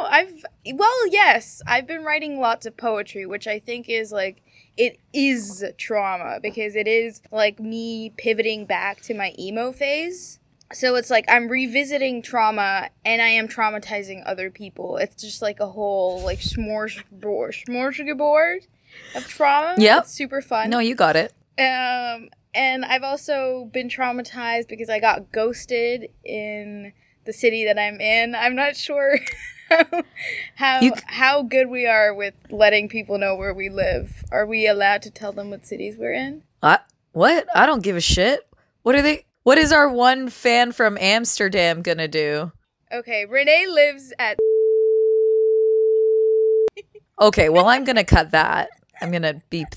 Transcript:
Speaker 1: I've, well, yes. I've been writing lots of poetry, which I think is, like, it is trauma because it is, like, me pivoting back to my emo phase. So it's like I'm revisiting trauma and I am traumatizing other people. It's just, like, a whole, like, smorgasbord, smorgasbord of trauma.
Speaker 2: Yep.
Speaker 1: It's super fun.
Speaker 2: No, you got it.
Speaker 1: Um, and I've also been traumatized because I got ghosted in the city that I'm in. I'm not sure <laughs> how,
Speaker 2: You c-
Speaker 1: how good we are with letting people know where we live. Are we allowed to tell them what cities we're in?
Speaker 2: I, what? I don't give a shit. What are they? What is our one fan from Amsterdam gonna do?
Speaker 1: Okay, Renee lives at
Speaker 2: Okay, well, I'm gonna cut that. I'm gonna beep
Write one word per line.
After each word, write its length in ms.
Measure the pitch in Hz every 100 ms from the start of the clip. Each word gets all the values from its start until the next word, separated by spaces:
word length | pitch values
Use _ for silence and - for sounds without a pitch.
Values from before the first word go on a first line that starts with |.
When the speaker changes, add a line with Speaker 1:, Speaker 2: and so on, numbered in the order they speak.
Speaker 1:
I've, 420 | - 302 370 311 - _ 220
well, 340 | 262 427 508 403
yes. 520 | 403 359 226 - - -
I've 180 | 247 254
been 180 | 330 311
writing 340 | 302 311 277
lots 260 | 240 233 226
of 120 | -
poetry, 480 | 233 214 202 202 185
which 200 | 208 220
I 140 | 208
think 300 | 240 240 233
is, 200 | 226 214
like, 280 | 208 190 190 _ _ _ -
it 220 | 240 - _
is 540 | 294 277 247 202 190 202 -
trauma 640 | - 214 196 185 139 104
because 340 | 208 226 208 214
it 100 | 208
is, 340 | 226 226 214 -
like, 300 | 220 214 208
me 540 | 220 226 226 226 220 -
pivoting 500 | 233 220 220 214 202
back 360 | 180 196 202
to 120 | -
my 200 | 214 190 -
emo 360 | 190 220 247
phase. 680 | 254 285 294 339 359 - - _ _ _
So 240 | - 254 247
it's 140 | 240
like 140 | 226 214
I'm 220 | 240 233
revisiting 720 | 254 254 254 277 285 269 240
trauma 680 | 226 247 220 214 196 196 - _ 220
and 160 | 233
I 60 | 226
am 180 | 226 220
traumatizing 760 | 233 220 214 208 208 190 190 -
other 240 | 190 185
people. 480 | - 202 - 180 -
It's 240 | 202 -
just, 200 | 214 -
like, 180 | 208 208
a 80 | 202
whole, 540 | 196 202 196 185 180
like, 160 | 185 180
smorgasbord, 1300 | - 226 214 214 220 214 - 190 208 208 226 - -
smorgasbord 920 | 247 262 277 285 277 294 302 339 370 _ _ _ - - 254
of 120 | -
trauma. 480 | - 285 285 311 370
Speaker 2:
Yep. 260 | 214 285
Speaker 1:
It's 80 | 330
super 280 | - 277 269
fun. 280 | - 226 220
Speaker 2:
No, 80 | 240
you 160 | 226 247
got 200 | 165 160
it. 160 | - _ _ -
Speaker 1:
Um, 680 | 262 254 247 247 240 233 233 _ _ 233
and 300 | 262 262 233
I've 180 | 262
also 640 | 269 285 - 277 262 254 233
been 160 | 254 247
traumatized 760 | - 254 247 240 247 233 233 233
because 220 | 220 226
I 100 | 220
got 320 | 220 196 196
ghosted 800 | 220 226 233 - 240 233 247 220 _
in 720 | - 214 214 208 208 208 202 _ _ _ -
the 80 |
city 320 | 220 240 226 214
that 120 | 208
I'm 240 | 208 202
in. 320 | 214 226 233
I'm 220 | 233 240 254
not 200 | 285 277
sure 440 | - 285 277 285 - - - - -
<laughs> 880 | 330 320 339 - - - - - -
how, 240 | 269 262
Speaker 2:
You 140 | 247 233
c- 60 | -
Speaker 1:
how 360 | 233 262 285
good 260 | 240 262 254
we 160 | 254 240
are 280 | 220 214 202
with 180 | 202 - -
letting 400 | 208 208 208 208
people 280 | 226 196 202
know 160 | 196 190
where 180 | 196
we 160 | 190 196
live. 540 | 196 185 170 - - -
Are 140 | - 214
we 220 | 220 214
allowed 340 | 202 196 208
to 80 | 208
tell 200 | - 208
them 160 | 202 202
what 140 | 196 -
cities 300 | - 196 226
we're 160 | 233
in? 280 | 240 269 302 _ -
Speaker 2:
I, 160 | 247 - _ _ _
what? 340 | 160 226 330 - 330
I 100 | 269
don't 160 | 269
give 120 | 185 175
a 60 |
shit. 460 | - - 208 285 - _ _ _
What 140 | 233 285
are 60 |
they? 220 | 294 302 _ _
What 140 | 240 294
is 160 | 302
our 160 | 311 285
one 400 | 240 247 262 254
fan 420 | - 247 240 240
from 260 | 240 220 202
Amsterdam 800 | 190 220 233 - 196 190 170 165
gonna 260 | 170 165 160
do? 460 | 156 151 147 170 - _ _ -
Speaker 1:
Okay, 320 | 240 240 214 208
Renee 420 | 262 285 330 381
lives 460 | 311 294 277 262 247
at 200 | 226 208 - - 440 440 440 440 440 440 440 440 440 440 440 440 440 440 440 440 440 440 440 440 440 - - 415 _ -
Speaker 2:
Okay, 280 | 208 202 156
well, 180 | 170 196
I'm 160 | 262
gonna 200 | 262 233
cut 280 | 180 185 160
that. 380 | 156 160 160 - _ _ -
I'm 100 | 170
gonna 300 | 175 160 151 -
beep 220 | 170 147